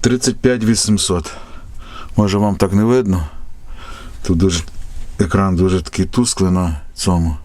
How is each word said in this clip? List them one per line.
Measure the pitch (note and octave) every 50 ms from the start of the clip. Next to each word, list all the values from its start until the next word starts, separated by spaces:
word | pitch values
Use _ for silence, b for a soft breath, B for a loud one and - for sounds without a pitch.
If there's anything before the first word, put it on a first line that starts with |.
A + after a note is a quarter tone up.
тридцять | - - B2 B2+ - - A#2+ A#2+
п'ять | - C3 B2 B2 A2
вісімсот. | G#2+ A#2 G2+ - - G#2+ G2 - - F#2 F2 E2 - - B B B B B B B - B B B B B B B B
Може, | - G#2 G2+ F#2+ G3+
вам | - - -
так | - G2 - F#2+
не | G2+ G#2+
видно? | A2+ A#2+ B2+ B2 G2+ F#2 F#2 D#2+ D2+ B B B - - - - B B B B B B B B B B B -
Тут | - F2+ E2
дуже, | F#2+ F#2+ F2 E2 - - - - - - - - - - - -
екран | - E2 - G2 G2 G2 F#2
дуже | E2+ F#2 F#2+ F2+ F#2
такий | E2 - - - F#2+
тусклий | D#2 - B2 B2 A#2 - - F#2+ F#2
на | F2+ F#2 F#2 E2+ D#2+ D2 - - -
цьому. | - - G2 F2+ F2 E2 E2 D#2 C#2+